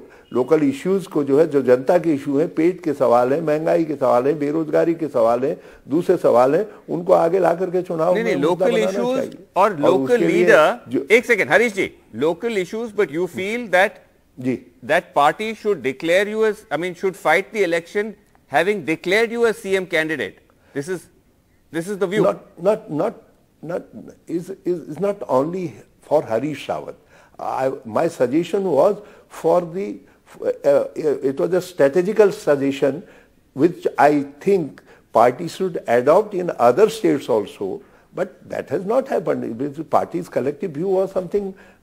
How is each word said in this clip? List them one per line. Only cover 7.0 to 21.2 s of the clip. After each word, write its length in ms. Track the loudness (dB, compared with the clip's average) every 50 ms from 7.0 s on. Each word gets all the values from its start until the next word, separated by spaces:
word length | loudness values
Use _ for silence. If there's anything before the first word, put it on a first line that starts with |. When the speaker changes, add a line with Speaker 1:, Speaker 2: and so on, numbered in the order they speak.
| 0 2 4
Speaker 1:
आगे 260 | 4 4 2 2 2
ला 160 | 2 2 0
करके 280 | 0 -2 -4 -4 -4 -4
चुनाव 320 | -4 -4 -2 0 0 0
Speaker 2:
नहीं, 100 | 0 0
Speaker 1:
में 100 | -2 -2
Speaker 2:
नहीं, 100 | 0 0
Speaker 1:
मुद्दा 220 | 0 0 0 0
Speaker 2:
लोकल 100 | 0 0
Speaker 1:
बनाना 140 | 0 0 -2
Speaker 2:
इश्यूज 260 | -2 -2 -2 -2 -2
Speaker 1:
चाहिए। 300 | -4 -4 -6 -8 -14 -18 -6 -2
Speaker 2:
और 160 | 0 2 2 2
Speaker 1:
और 60 | 2
Speaker 2:
लोकल 240 | 2 2 2 2 2
Speaker 1:
उसके 140 | 2 2
लिए 120 | 2 2 2
Speaker 2:
लीडर, 500 | 2 4 4 6 6 6 6 6 2 0 -4 -4
Speaker 1:
जो 180 | -4 -4 0 4
Speaker 2:
एक 140 | 4 4 4
सेकंड 260 | 4 0 0 2 4
हरीश 240 | 4 4 4 2 0
जी, 160 | -2 -4 -4 -6 -12 _ _ -6
लोकल 440 | -2 0 0 0 -2 -4 -4 -4 -4
इश्यूज, 340 | -4 -4 -6 -8 -8 -6 -2
but 140 | -2 -2
you 200 | -2 -2 -2 -4
feel 420 | -4 -4 -6 -6 -4 -4 -6 -4 0
that 220 | 2 2 2 2 0 -6 -20 _ _ _ _ _ _ -8
Speaker 1:
जी। 320 | -4 -4 -4 -4 -6 -12 _ _ -4
Speaker 2:
that 160 | 0 0 0 0 0 0 2
party 360 | 4 4 2 0 -4 -8 -8
should 280 | -6 -4 -4 -2 -2 -2
declare 460 | -4 -6 -4 -2 2 2 2 2 0 -2
you 120 | -2 0 0 -2
as, 100 | -4 -8 -6 -6
I 80 | -4 -4
mean, 160 | -6 -6 -4 -4
should 180 | -4 -4 -2 0
fight 260 | 2 2 2 0 -2 -2
the 100 | -2 0 0
election 440 | 0 -2 -4 -4 -6 -6 -6 -6 -8 -16 _ _ _ _ _ _ 0
having 320 | 0 2 2 0 -2 -2 -4 -4
declared 380 | -4 -2 0 0 0 0 0 0
you 140 | 0 0
as 160 | 0 0 -2 -4
C 140 | -2 -2
M 100 | -2 -2
candidate। 540 | -2 -2 -2 -2 -2 -2 -4 -6 -8 -10 _ _ _ _ _ _ _ -10
This 120 | -10 -8 -8
is, 120 | -8 -10 -10 -14 _ _